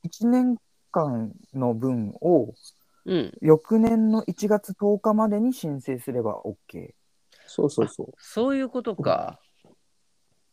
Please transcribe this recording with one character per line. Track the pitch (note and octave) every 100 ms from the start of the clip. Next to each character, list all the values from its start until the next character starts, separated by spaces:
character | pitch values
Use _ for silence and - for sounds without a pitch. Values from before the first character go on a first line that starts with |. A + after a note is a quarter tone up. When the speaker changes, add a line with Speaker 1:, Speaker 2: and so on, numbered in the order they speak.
Speaker 1:
一 | E3+ - A#3
年 | B3+ B3+ A#3 _ _ _
間 | F#3 D3+ A#2+ A2 - -
の | C3 B2
分 | A2+ C3 B2 G#2 -
を、 | E3 E3+ G#2+ - - - _ _ -
Speaker 2:
う |
ん。 | F3+ A#2 -
Speaker 1:
翌 | D#3 D#3 - A3
年 | A3+ A3+ A3
の | A3 -
一 | F3+ G#3+
月 | G#3 -
十 | F#3+ G3+ G#3
日 | A3
ま | G#3+ A3
で | G#3
に | A#3+
申 | B3+ E3 C#3
請 | C3 B2+
す | B2+
れ | B2
ば | A2 -
オ | -
ッ | G2+ _
ケ | F2 F2+
ー。 | - _ _ _ _ -
Speaker 3:
そ | -
う | D3
そ | -
う | G#2+
そ | -
う。 | -
Speaker 2:
あ、 | -
そ | - - B3+
う | C4+
い |
う | C4
こ | B3+
と | A#3+
か。 | F#3+ C3+ - - - _ _
Speaker 1:
う | _
ん。 | _ _ _ _ _ _ _ _